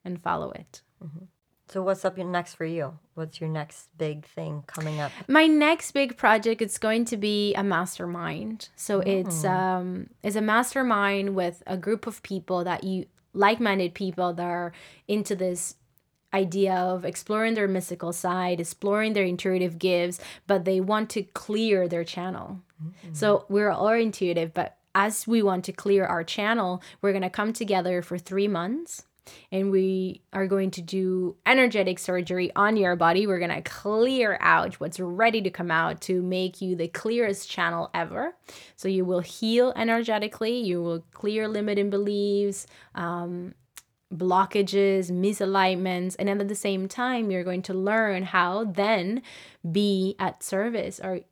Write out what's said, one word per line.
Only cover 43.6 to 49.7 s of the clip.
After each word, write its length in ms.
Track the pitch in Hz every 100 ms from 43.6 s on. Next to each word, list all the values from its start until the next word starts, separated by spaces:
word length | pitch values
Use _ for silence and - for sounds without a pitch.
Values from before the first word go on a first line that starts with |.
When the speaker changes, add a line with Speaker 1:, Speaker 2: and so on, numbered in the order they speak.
| _ - _ _ _
Speaker 1:
blockages, 960 | 160 185 180 190 208 196 196 196 196 175
misalignments, 1040 | 180 196 208 190 196 185 185 185 180 185 -
and 120 | 202
then 100 | 202
at 80 | 202
the 80 | 208
same 320 | 202 190 190
time, 420 | - 247 247 214
you're 140 | 185
going 180 | 180 180
to 100 | 185
learn 500 | 185 196 220 214 185
how 400 | 185 185 175 196
then 580 | 226 180 202 214 175 240 - - - _
be 460 | 165